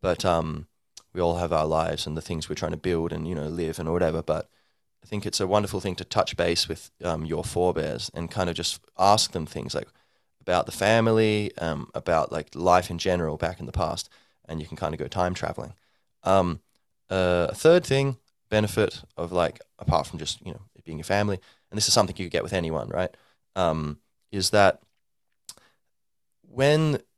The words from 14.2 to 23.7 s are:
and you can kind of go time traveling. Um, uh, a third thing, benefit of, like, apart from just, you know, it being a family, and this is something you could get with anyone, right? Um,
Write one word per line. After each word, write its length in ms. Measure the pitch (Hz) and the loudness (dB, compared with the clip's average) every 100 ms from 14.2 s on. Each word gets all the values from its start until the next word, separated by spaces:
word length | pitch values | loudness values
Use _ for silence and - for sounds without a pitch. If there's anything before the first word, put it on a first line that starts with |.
| _ _ _ | _ _ _
and 160 | 80 | -10
you 60 | 76 | -10
can 100 | 78 | -6
kind 160 | 78 | -6
of 60 | 78 | -6
go 80 | 73 | -6
time 260 | - 90 | -2 0
traveling. 400 | 90 80 78 - - _ _ _ _ | 0 -6 -6 -10 -14 _ _ _ _
Um, 380 | - 95 90 80 _ _ _ _ _ | 2 4 4 -2 _ _ _ _ _
uh, 380 | 95 90 90 87 | 0 2 2 0
a 60 | - | 4
third 300 | 160 175 170 | 6 6 4
thing, 320 | 135 139 127 _ _ _ | 0 0 -2 _ _ _
benefit 520 | 107 107 - 107 - - - | 0 2 2 0 0 -16 -8
of, 140 | 85 | -4
like, 280 | 90 85 - - _ | 0 0 -2 -20 _
apart 280 | - 80 73 | 0 0 0
from 120 | 85 | -6
just, 200 | 76 - - | -10 -10 -12
you 60 | |
know, 100 | - - _ | -14 -16 _
it 100 | - | -12
being 140 | 80 | -12
a 40 | |
family, 360 | 78 98 104 95 - _ _ | 0 2 2 -2 -8 _ _
and 80 | 104 | -4
this 100 | - | 2
is 60 | |
something 220 | - 95 92 | 2 2 0
you 100 | 92 | -4
could 60 | |
get 120 | 82 | -2
with 100 | - | -2
anyone, 360 | 95 82 80 52 | -2 -2 -4 -4
right? 260 | 76 92 - _ _ _ - | -4 -4 -6 _ _ _ -2
Um, 440 | 90 | 0